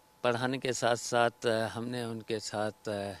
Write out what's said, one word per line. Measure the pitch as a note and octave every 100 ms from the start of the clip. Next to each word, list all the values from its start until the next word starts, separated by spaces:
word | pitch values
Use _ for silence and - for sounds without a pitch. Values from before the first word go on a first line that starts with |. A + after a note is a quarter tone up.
| _ _
पढ़ाने | B2 A#2 B2+ C3
के | C3
साथ | A#2 A#2 A#2+
साथ, | - A#2+ A#2 - A#2+
अ, |
हमने | A2 A2 A#2 A#2+ B2 A#2
उनके | A2+ G#2+ A2
साथ, | - G#2+ G#2+ - -
अ, | G#2 G2+ F#2+